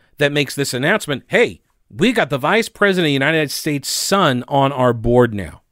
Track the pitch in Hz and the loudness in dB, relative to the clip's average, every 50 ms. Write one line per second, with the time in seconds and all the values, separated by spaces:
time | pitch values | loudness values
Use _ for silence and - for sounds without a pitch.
0 | _ _ _ - 151 143 147 147 143 123 - - 139 - - 120 131 160 214 208 | _ _ _ -2 -2 0 0 0 -2 -2 -2 -6 -4 -4 -4 -2 0 0 0 -2
1 | - - 143 120 - - - 208 240 135 87 - _ _ _ _ _ _ - 110 | -2 -4 -8 -8 -6 -2 0 2 2 0 -2 -8 _ _ _ _ _ _ -4 0
2 | 165 - - 226 170 135 147 131 131 156 190 226 214 - - - 202 202 190 180 | 0 0 2 2 0 -2 -2 -2 -2 0 0 0 -2 -2 -4 0 0 2 2 2
3 | 175 151 139 135 135 147 160 160 156 135 - - - 160 147 139 - - - - | 0 0 0 0 0 0 0 0 0 -2 -4 -6 -6 -4 -4 -4 -4 -6 -6 -6
4 | - - 202 202 185 147 127 123 123 - 143 139 139 139 143 127 127 123 117 113 | -2 0 2 2 2 2 2 0 -2 -2 0 2 2 2 0 2 2 2 2 0
5 | 107 117 120 123 123 117 107 101 90 76 73 - _ _ | 0 2 4 4 4 4 2 -4 -8 -10 -12 -18 _ _